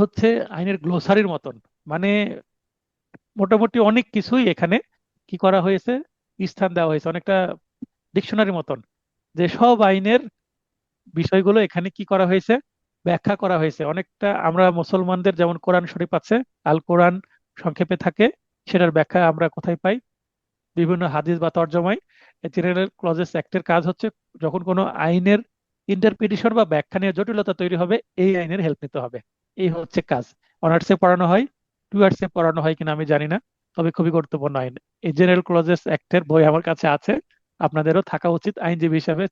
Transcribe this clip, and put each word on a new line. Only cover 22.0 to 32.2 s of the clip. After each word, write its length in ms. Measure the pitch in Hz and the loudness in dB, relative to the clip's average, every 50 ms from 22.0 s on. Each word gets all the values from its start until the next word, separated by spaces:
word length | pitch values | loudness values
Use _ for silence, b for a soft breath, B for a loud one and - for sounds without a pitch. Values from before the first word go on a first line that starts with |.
| - b b b b b b _ - | -6 b b b b b b _ -14
এই 60 | 165 | -6
জেনারেল 380 | - 185 165 180 180 180 190 - - | -4 -2 -2 0 0 -2 -2 -4 -6
ক্লজেস 320 | _ - 175 165 160 180 - | _ -4 -4 -2 -2 -4 -4
অ্যাক্টের 320 | - 165 - - - 185 165 | -4 -6 -6 -4 -6 -6 -2
কাজ 180 | - 170 170 160 | 0 0 0 0
হচ্ছে 200 | 175 180 - - 220 - _ _ _ _ - | -2 -4 -4 -6 -8 -8 _ _ _ _ -6
যখন 200 | 160 156 143 185 175 | -6 -4 -4 -4 -4
কোনো 180 | 185 185 185 190 - - | -2 -2 0 -2 -2 -2
আইনের 420 | - 156 165 170 185 180 196 208 208 240 - _ _ _ _ _ _ _ - | -4 -2 0 0 2 2 2 2 2 0 -6 _ _ _ _ _ _ _ -4
ইন্টারপ্রিটেশন 600 | 202 185 226 214 208 - 220 202 208 180 - 233 220 | -2 2 2 0 0 0 -2 -2 -2 0 0 0 2
বা 100 | 233 214 | 2 0
ব্যাখ্যা 320 | 160 156 147 - - - 190 | 2 0 -4 -4 -4 -6 -2
নিয়ে 140 | 190 196 180 | -2 -2 -2
জটিলতা 400 | 160 202 202 233 208 196 208 180 | -2 -4 -4 -2 -4 -2 -4 -4
তৈরি 220 | - 180 180 180 | -4 -4 -4 -2
হবে, 200 | 170 180 175 214 - - _ _ | -2 0 0 -2 -2 -4 _ _
এই 140 | - 180 190 190 | 0 0 2 2
আইনের 240 | 180 170 156 170 196 | 0 -2 -4 -4 -4
হেল্প 180 | 170 160 143 - | -2 -4 -4 -6
নিতে 180 | - 135 - 147 | -8 -10 -8 -8
হবে, 200 | 123 120 120 117 - _ _ _ _ _ _ | -10 -8 -12 -14 -18 _ _ _ _ _ _
এই 120 | - 190 175 | -4 -2 -2
হচ্ছে 300 | 160 165 165 - - 175 | -2 -4 -8 -4 -4 -6
কাজ। 240 | - - 147 123 120 - _ _ _ _ _ _ - | -2 -2 -2 -4 -4 -8 _ _ _ _ _ _ 0
অনার্সে 300 | 165 160 170 - - 196 | 2 2 2 2 2 2
পড়ানো 300 | 175 - 180 180 180 180 | 4 4 4 4 4 4
হয়, 160 | 170 180 208 269 285 - _ _ _ _ _ _ _ - | 2 2 2 0 -2 -8 _ _ _ _ _ _ _ 0
টু 40 | 202 202 | 4 4
আর্টসে 240 | 190 - - | 4 4 2